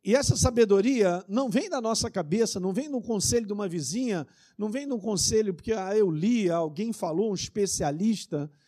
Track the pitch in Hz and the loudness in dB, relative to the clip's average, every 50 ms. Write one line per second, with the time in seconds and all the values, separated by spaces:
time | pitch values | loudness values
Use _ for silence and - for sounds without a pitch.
0 | - 196 208 277 277 - - 240 - 254 240 233 233 202 202 196 196 247 277 247 | -2 2 2 2 4 2 2 2 2 2 4 4 4 6 6 4 4 4 4 4
1 | 208 185 175 180 196 - 196 233 277 254 185 240 349 392 - 269 226 220 226 - | 4 4 2 0 -4 -4 -2 -2 0 0 0 0 0 0 -4 -4 -2 -2 -2 -2
2 | - 226 - 196 170 147 165 220 233 - - 202 180 190 190 202 277 311 285 254 | -2 -4 -4 -4 -4 0 0 0 0 0 0 -2 -2 -2 -2 -2 -4 -4 -4 -6
3 | 202 - 226 202 - - 247 240 233 202 208 202 208 190 165 175 143 123 156 233 | -4 -2 -2 -2 0 2 2 0 0 0 -4 -4 -4 -4 -4 -6 -6 -4 -4 -4
4 | 262 247 208 170 143 - _ _ _ _ _ - 208 214 208 262 285 277 269 226 | -2 -2 -2 -2 -4 -6 _ _ _ _ _ -6 -6 -4 -4 -4 -4 -4 -6 -4
5 | 180 226 214 180 139 - 220 220 220 202 180 151 - - 220 220 190 185 202 220 | -2 -2 -2 0 0 2 2 2 2 0 -2 -4 -4 -4 -4 -4 -2 0 2 2
6 | 214 185 160 151 160 214 247 233 208 170 165 170 165 160 151 143 214 233 214 - | 4 2 2 2 2 2 2 2 2 2 2 0 0 -2 -4 -4 -6 -6 -4 -4
7 | - 175 156 170 214 226 202 175 - - - 214 202 185 - - 175 147 143 156 | -4 -4 0 0 0 0 -2 -4 -6 -6 -2 -2 -2 -2 0 -2 -2 -2 -2 0
8 | 196 220 226 185 - - - 147 143 151 _ _ _ | 2 0 0 0 -2 -6 -6 -6 -6 -6 _ _ _